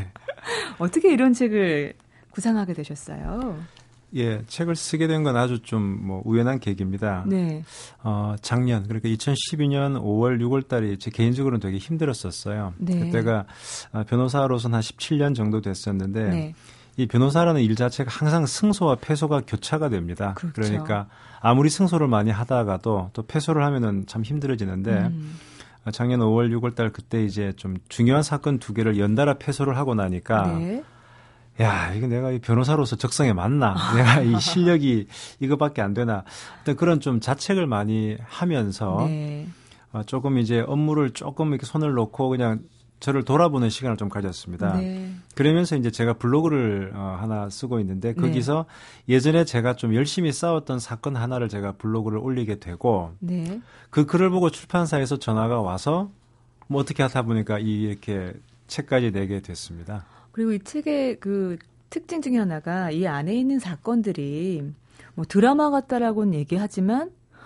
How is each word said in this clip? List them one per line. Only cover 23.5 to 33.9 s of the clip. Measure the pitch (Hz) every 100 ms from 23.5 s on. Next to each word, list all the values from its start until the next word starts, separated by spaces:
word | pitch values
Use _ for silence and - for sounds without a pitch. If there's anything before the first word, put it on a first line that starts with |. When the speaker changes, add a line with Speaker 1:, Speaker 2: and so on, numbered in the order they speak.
| 160 143
Speaker 2:
하면은 | 135 113 98 98
참 | 113
힘들어지는데 | 110 147 143 120 98 92 98
Speaker 1:
음. | 95 175 165 151 160 - - - -
Speaker 2:
아, | -
작년 | 110 123 123
오월, | 110 113 120
육월 | 117 120 120
달 | 113
그때 | - - 117 107
이제 | 98 101 95
좀 | 95 92 -
중요한 | - 120 139
사건 | 151 147 151 135
두 | -
개를 | 104 113 104
연달아 | 101 110 147 139
패소를 | - 139 139 131
하고 | 135 113
나니까 | 95 90 - 110 95 82
Speaker 1:
네. | 85 233 311 - - - - - - -
Speaker 2:
야, | 110 92 87
이거 | 101 123
내가 | 120 131
이 | 127
변호사로서 | 120 117 127 156 120 120
적성에 | 123 - 139
맞나? | 95 95 147 117 92
Speaker 1:
<laughs> | 87